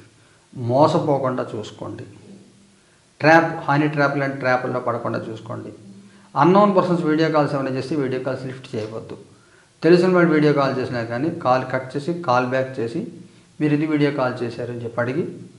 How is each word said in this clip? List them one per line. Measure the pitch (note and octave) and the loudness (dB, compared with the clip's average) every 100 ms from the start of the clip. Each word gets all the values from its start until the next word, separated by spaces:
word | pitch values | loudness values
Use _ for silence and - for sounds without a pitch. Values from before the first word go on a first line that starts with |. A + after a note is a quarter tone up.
| - _ _ _ _ B2+ | -20 _ _ _ _ -8
మోసపోకుండా | A#2 C3 D#3 E3 D3+ C#3 B2+ B2+ A#2 A2+ | 0 4 4 4 2 0 0 -4 -6 -8
చూసుకోండి. | G#2 - - A2 - - - - - _ _ _ _ _ _ - | -10 -12 -12 -12 -16 -20 -20 -20 -20 _ _ _ _ _ _ 0
ట్రాప్, | D3+ E3 D#3+ - - | 6 6 4 -2 -2
హనీ | C#3+ D3+ | 0 2
ట్రాప్ | D3 C#3+ C#3+ | 2 0 0
లాంటి | C#3 C3 | -4 -2
ట్రాప్‌ల్లో | B2+ B2+ B2+ B2 | 0 0 0 -4
పడకుండా | A#2+ A2+ A#2 A2+ A2+ | -4 -4 -4 -6 -6
చూసుకోండి. | A2 - A2+ G#2+ - - - - - - C#3 | -10 -12 -12 -12 -16 -20 -20 -20 -20 -6 2
అన్నోన్ | E3 G3+ G#3 F#3 | 6 6 6 4
పర్సన్స్ | E3+ E3+ | 2 0
వీడియో | D3+ D#3 D#3 | 2 2 2
కాల్స్ | D#3 C3+ | 2 0
ఏమైనా | C#3 C3 | -2 -4
చేస్తే | C3 B2+ D#3 | -4 -4 -4
వీడియో | B2+ C3 | -2 -4
కాల్స్ | C3 C3 | -4 -6
లిఫ్ట్ | C3 B2+ - A2+ | -8 -12 -10 -8
చేయవద్దు. | A2 A2+ - - - - _ _ _ _ | -8 -10 -12 -16 -18 -20 _ _ _ _
తెలిసిన | D#3+ F3 F#3 | 6 6 6
వాళ్ళు | F3+ E3 | 4 4
వీడియో | D3+ D3 | 4 4
కాల్ | C#3 C3+ B2+ | 4 2 0
చేసినా | A#2 A#2+ | -4 -6
కానీ | A#2 A#2 D#3+ | -4 -4 -4
కాల్ | - B2+ B2+ - | -2 2 2 0
కట్ | C3 - C#3+ | -4 -4 -6
చేసి, | F3 | -6
కాల్ | E3+ C3 B2 B2+ | -4 0 0 2
బ్యాక్ | C3 C3 - | -2 -2 -4
చేసి, | A2+ F3 A#3+ - - - _ - | -6 -6 -8 -12 -20 -20 _ -4
"మీరు | D3+ | 0
ఇది | D3 D#3 | 0 0
వీడియో | D3+ C#3+ | 2 0
కాల్ | C3+ B2 A#2 | 0 -2 -2
చేశారని" | A#2+ B2 A#2+ A#2+ | -6 -6 -8 -8
చెప్పి | A#2 A#2+ | -6 -4
అడిగి, | B2 D3+ - - - | -2 -2 -6 -10 -18